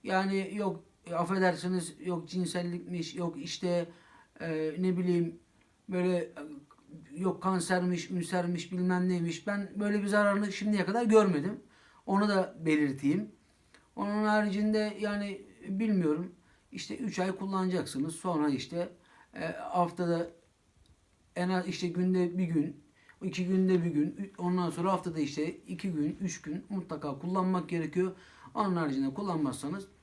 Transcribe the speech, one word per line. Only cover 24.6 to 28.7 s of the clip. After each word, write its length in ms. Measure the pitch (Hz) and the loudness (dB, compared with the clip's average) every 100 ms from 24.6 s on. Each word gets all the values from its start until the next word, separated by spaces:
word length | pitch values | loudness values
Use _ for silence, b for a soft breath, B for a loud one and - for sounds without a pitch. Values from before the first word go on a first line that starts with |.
| 175 | 0
sonra 220 | 165 185 | 0 0
haftada 280 | 185 185 160 | 0 -2 -2
işte 340 | 143 147 156 | -2 -2 -4
iki 380 | - - 180 196 | -6 -12 -6 -4
gün, 260 | 156 147 - | 0 -2 -2
üç 200 | 190 - | -4 -6
gün 240 | 156 170 - | -8 -8 -6
mutlaka 500 | 196 170 156 143 135 | -8 -6 -6 -6 -6
kullanmak 500 | 175 190 185 185 156 | -2 0 2 0 0
gerekiyor. 420 | 170 160 180 185 185 B B B | -4 -2 0 -2 -4 B B B
Onun 220 | - 202 | -2 0